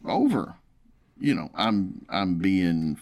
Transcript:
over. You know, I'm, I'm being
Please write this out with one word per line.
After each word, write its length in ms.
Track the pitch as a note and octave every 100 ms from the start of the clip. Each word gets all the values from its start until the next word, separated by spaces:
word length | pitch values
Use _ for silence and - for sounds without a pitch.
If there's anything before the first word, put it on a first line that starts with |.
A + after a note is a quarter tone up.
over. 520 | - F3 C#4 D3 - - _ _ _ _ _ -
You 160 | C#3+ A2
know, 160 | D2
I'm, 520 | - A2 G#2 F#2 - -
I'm 300 | F#2+ F#2+ F2
being 560 | F#2+ F#2+ F2 E2 D#2+ D2